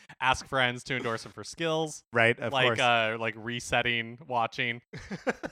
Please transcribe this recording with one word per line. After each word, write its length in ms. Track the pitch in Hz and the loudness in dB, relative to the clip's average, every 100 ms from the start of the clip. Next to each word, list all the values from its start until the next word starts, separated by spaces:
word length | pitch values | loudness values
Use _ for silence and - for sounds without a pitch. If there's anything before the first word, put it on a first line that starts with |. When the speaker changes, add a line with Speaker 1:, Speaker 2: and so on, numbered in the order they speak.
| - | -20
Speaker 1:
<laughs> 160 | - | -2
Ask 240 | 127 127 - | 0 0 0
friends 380 | 135 123 123 - | 0 0 0 -6
to 100 | 131 | -4
endorse 300 | 120 113 113 | -2 -4 -6
him 80 | |
for 100 | 104 | -14
skills. 600 | 104 - 165 160 156 - _ | -14 -6 -2 -2 -4 -8 _
Speaker 2:
Right, 260 | 120 113 120 | 4 4 4
of 140 | 117 | 0
Speaker 1:
Like, 120 | 131 123 | 2 2
Speaker 2:
course. 120 | 113 | 4
Speaker 1:
uh, 380 | 127 120 110 113 | 4 4 2 0
like 140 | 113 110 | -4 -4
resetting, 840 | 110 120 - 123 120 117 113 120 156 | -8 -8 -2 0 2 0 -4 -10 -4
watching. 560 | 123 113 - 123 117 _ | 0 0 -2 -4 -4 _
Speaker 2:
<laughs> 0 | 139 - 190 - - - | -16 -12 -8 -4 -4 -6